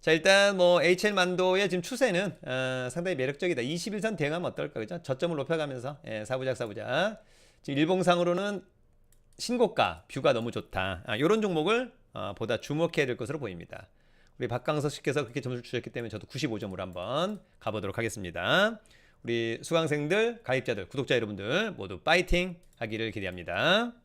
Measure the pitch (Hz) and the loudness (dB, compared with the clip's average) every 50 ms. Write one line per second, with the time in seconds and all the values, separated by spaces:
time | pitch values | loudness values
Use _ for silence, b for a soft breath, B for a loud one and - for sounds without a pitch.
0 | - - 160 165 160 190 196 196 202 202 202 190 180 175 175 175 143 170 185 180 | 4 4 2 4 6 6 6 8 6 6 6 6 6 8 8 8 6 6 4 4
1 | - 208 202 196 180 180 180 175 180 185 185 190 202 196 180 180 170 - 262 240 | 4 0 4 4 2 2 4 2 4 4 4 4 2 2 0 -2 -2 -4 -2 0
2 | 277 240 190 170 196 208 - - - - 127 131 131 127 127 127 127 127 - 170 | 2 2 4 2 0 0 -4 -8 -8 -6 -4 -2 -2 -2 -2 -2 -4 -4 -4 -4
3 | 175 190 185 135 127 131 143 - - 180 170 123 117 127 160 175 170 - 202 214 | -2 -2 -2 0 0 -2 -2 -2 -2 -2 0 0 -2 -2 -2 -4 -4 -4 -4 -2
4 | 180 220 220 170 151 143 151 170 180 135 - - - 147 - - 110 - 180 170 | -2 -2 -2 0 -2 0 0 -2 -2 -4 -4 -4 -6 -6 -4 -6 -8 -6 -8 -10
5 | - - 135 131 - 170 170 151 139 - 165 165 151 143 135 127 117 131 147 - | -4 -4 -4 0 0 0 0 0 -2 0 0 0 0 -2 -4 -6 -8 -8 -10 -10
6 | - - 110 107 107 - 127 131 131 131 127 117 123 113 104 107 107 113 123 147 | -10 -8 -8 -8 -4 -4 -4 -2 0 -2 -2 -2 -4 -6 -6 -8 -6 -2 0 0
7 | 180 214 220 214 b b b b b b b b b - 143 135 151 160 185 185 | 0 0 -2 -6 b b b b b b b b b -4 0 2 4 4 4 4
8 | 180 175 175 175 175 175 175 180 196 208 208 185 - _ _ _ _ _ _ _ | 6 4 4 4 4 2 2 0 0 -2 -4 -6 -8 _ _ _ _ _ _ _
9 | _ _ _ _ _ _ _ - - - 233 247 240 196 - - 120 95 82 82 | _ _ _ _ _ _ _ -10 -4 -4 2 2 2 2 4 2 2 2 2 -4
10 | - _ - 139 131 151 131 117 113 117 110 117 - - - 98 95 95 95 87 | -12 _ -8 0 2 2 2 4 0 -2 -4 -6 -8 -6 -4 -2 -2 -2 -2 -6
11 | - - 113 107 139 170 214 220 214 202 180 156 151 175 220 233 254 240 - _ | -4 -4 -2 2 4 4 4 4 2 2 0 0 2 2 2 0 0 -4 -10 _
12 | _ _ _ - 101 98 101 - 117 107 117 110 - - 147 151 170 165 - - | _ _ _ -8 -6 -6 -4 -4 -2 -2 -2 -2 -2 -4 -2 0 0 0 2 0
13 | 147 123 123 117 123 104 143 160 143 110 92 85 85 - - 92 92 - b b | 0 0 0 -4 -4 -6 -6 -6 -6 -8 -8 -10 -12 -14 -14 -16 -16 -18 b b
14 | b b b b b b b _ 127 120 120 123 - - 156 147 139 147 143 - | b b b b b b b _ -6 -4 -4 -4 -2 -2 -2 0 0 -2 -4 -2
15 | - - 131 147 143 117 120 143 127 127 127 123 120 - - 120 113 - - 127 | -4 -2 0 0 -2 -2 -6 -6 -6 -4 -6 -8 -8 -6 -6 -6 -6 -4 -8 -8
16 | 120 113 104 107 - - - 131 123 143 110 104 101 104 92 90 95 92 85 90 | -8 -8 -8 -10 -12 -10 -8 -4 -2 -2 -2 -2 -4 -6 -6 -6 -8 -6 -6 -8
17 | 87 104 127 147 170 196 214 185 b b b b - 113 104 107 95 98 95 - | -6 -4 -2 -2 -2 -2 -4 -8 b b b b -6 -4 -4 -4 -4 -4 -4 -2
18 | 117 113 107 110 98 87 82 87 87 101 135 175 196 214 233 214 b b b b | -4 -4 -4 -6 -8 -8 -6 -4 0 2 4 4 4 2 0 -4 b b b b
19 | b b b b _ 113 117 117 117 113 113 - 139 - 165 170 160 151 151 147 | b b b b _ -2 -2 -2 0 -2 -4 -6 -6 0 0 0 2 2 0 0
20 | 147 151 175 208 220 233 233 226 - - 127 135 127 - 120 104 92 - - 135 | 0 0 2 2 2 0 -2 -6 -4 -2 -2 -2 0 -2 -4 -4 -4 -8 -6 -6
21 | 131 - 143 123 110 104 104 92 98 107 135 180 214 226 92 - 104 92 95 87 | 0 2 2 2 2 0 -4 -6 -4 -2 0 0 0 -2 -6 -8 -8 -10 -10 -6
22 | _ - 160 180 175 - 185 175 180 185 175 - - - _ _ 120 110 107 107 | _ 2 4 4 4 4 2 2 2 0 -6 -12 -18 -20 _ _ -8 -6 -4 -4
23 | 113 110 101 107 98 90 90 90 87 85 85 95 117 151 180 214 233 240 233 - | -4 -4 -4 -4 -4 -4 -4 -6 -6 -6 -2 0 2 4 4 2 2 -2 -6 -14
24 | _ | _